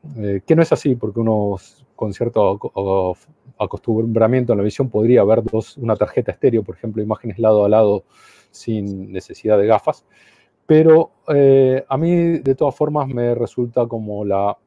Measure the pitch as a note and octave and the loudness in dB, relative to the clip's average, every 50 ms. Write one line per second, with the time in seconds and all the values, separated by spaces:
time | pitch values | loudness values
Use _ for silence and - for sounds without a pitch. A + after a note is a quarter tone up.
0 | _ D3+ C#3 A2+ G#2 G2+ G2 G2 _ - E3 D#3+ E3 - - - - C#3+ B2+ A#2 | _ -16 -12 -8 -4 -4 -4 -4 _ 0 2 2 4 2 0 -2 0 -2 -2 -2
1 | - G#2+ G2+ A#2 A2+ A2+ A2 G#2+ G#2 G2+ G2 F2+ - - _ _ _ _ _ - | -4 -6 -4 -2 0 0 0 0 0 -2 -4 -6 -10 -20 _ _ _ _ _ -8
2 | A#2 G#2+ F#2 - B2 A#2 - A2+ G#2 F#2+ G2+ G#2 - - _ G2+ G2+ G2 F#2+ G2 | -8 -8 -4 -4 -6 -2 0 2 2 2 0 -2 -8 -10 _ -6 -2 0 0 0
3 | F#2 F#2 F2+ _ _ _ _ _ _ B2+ _ _ G#2+ G2 - - _ - A2 A2 | 0 -2 -6 _ _ _ _ _ _ -20 _ _ -6 -6 -6 -8 _ -2 -2 -2
4 | A2+ A#2 A2 A2+ A2+ A2+ B2+ C3 B2 A#2 A2 G2+ G2 G#2+ - - C3+ B2 - A2 | -2 -2 0 2 2 2 2 0 0 0 -2 0 -2 -4 -4 -4 -6 -4 -2 0
5 | A2 A#2 B2 A#2 G2+ G2+ A2 A#2 G#2+ G#2 - A2 A2 - - D3 B2 A2+ A2 - | 2 4 4 4 4 4 2 0 0 -2 -6 -6 -6 -8 -14 -8 -4 -4 -2 -2
6 | G#2+ - - C3+ A#2 - - _ - C3+ A#2 A2+ G2+ - F2+ _ - A2+ G#2 A2 | -2 -2 -2 -4 -4 -4 -6 _ -2 0 0 0 -4 -6 -14 _ -12 -10 -8 -6
7 | G#2+ G#2+ A2+ - - A#2 G2 G2+ A2+ A2 G#2+ G#2 G2+ G#2 G#2+ A2 A2 G#2 G2+ G2 | -4 -6 -6 -6 -6 -12 -6 0 2 2 4 4 4 4 4 4 4 2 0 -2
8 | _ _ _ _ _ _ _ _ _ _ _ - - A#2 A2 G#2+ G2+ G2+ G2 F#2+ | _ _ _ _ _ _ _ _ _ _ _ -14 -8 -8 -6 -6 -6 -8 -10 -10
9 | F#2+ G2 F#2+ F#2 - - - - - A2 G#2+ G2+ G2+ G#2+ A2+ G2+ - - D3+ _ | -12 -12 -12 -12 -12 -12 -20 -8 -2 0 2 2 4 2 2 0 0 -4 -6 _
10 | _ _ _ _ _ _ _ _ _ _ _ _ _ - D#3 D#3 D#3+ D#3+ D#3 E3 | _ _ _ _ _ _ _ _ _ _ _ _ _ 4 4 6 8 8 6 6
11 | E3 - _ _ _ - D3+ C#3+ C#3 C#3 C3+ C3+ C3+ C3 C3 C3 - _ C3+ C#3 | 4 0 _ _ _ -2 2 4 4 6 6 4 4 2 0 -2 -4 _ -4 -2
12 | D#3+ E3+ F3 E3+ E3+ E3+ E3 D#3 B2+ C3+ C3+ - D#3 C#3 - _ D3+ D3+ D3+ D3+ | 0 0 0 0 0 0 -2 -2 -2 -2 -2 0 -2 -4 -2 _ -4 -2 -2 -4
13 | C#3 C3+ B2+ A#2+ A#2+ A#2+ A#2+ A#2 A#2+ A2 - - B2 A#2 A#2 B2+ A#2+ A#2 A#2 A2+ | -4 -4 -4 -2 -2 -2 -2 -2 -4 -6 -4 -6 -6 -4 -2 -4 -4 -2 -6 -10
14 | A2 G#2 G#2 G2+ G#2 G2+ G2 G2 G2+ G2+ G2+ _ _ | -8 -8 -8 -8 -4 -4 -2 -2 -2 -4 -4 _ _